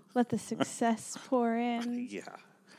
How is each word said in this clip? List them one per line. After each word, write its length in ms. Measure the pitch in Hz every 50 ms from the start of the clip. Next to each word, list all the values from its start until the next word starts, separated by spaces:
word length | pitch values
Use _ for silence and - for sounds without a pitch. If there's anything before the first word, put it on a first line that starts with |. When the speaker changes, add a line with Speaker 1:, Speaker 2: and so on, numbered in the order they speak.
| - _ -
Speaker 1:
Let 140 | 247 240 -
the 100 | 233 208
success 800 | - - 226 226 - - - - 247 233 226 220 - - - - -
Speaker 2:
<laughs> 40 |
Speaker 1:
pour 300 | - 269 247 233 233 226
in. 500 | 233 240 240 233 233 233 240 240 240 247 254
Speaker 2:
Yeah. 260 | - - - - - - - - - _ _ - -